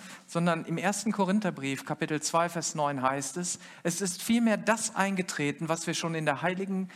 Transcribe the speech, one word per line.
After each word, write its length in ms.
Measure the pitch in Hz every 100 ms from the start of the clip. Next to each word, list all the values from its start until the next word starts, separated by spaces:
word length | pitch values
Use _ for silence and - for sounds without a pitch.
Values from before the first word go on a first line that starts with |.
| - - -
sondern 380 | 170 175 165 -
im 120 | 165
ersten 340 | 175 208 226
Korintherbrief, 720 | 202 185 208 190 151 135 135 -
Kapitel 360 | - 156 151
zwei, 260 | - 165 170
Vers 280 | 170 - 156
neun 260 | 143 139
heißt 340 | 131 139 139 180
es, 220 | 175 - - -
„Es 180 | 175 175
ist 200 | 196 -
vielmehr 340 | - 233 233 202
das 380 | - 214 - -
eingetreten, 720 | 196 190 185 - 143 143 160
was 180 | 165 170
wir 60 |
schon 220 | 160 170 165
in 100 | 151
der 160 | 139
Heiligen 480 | 165 185 196 190 185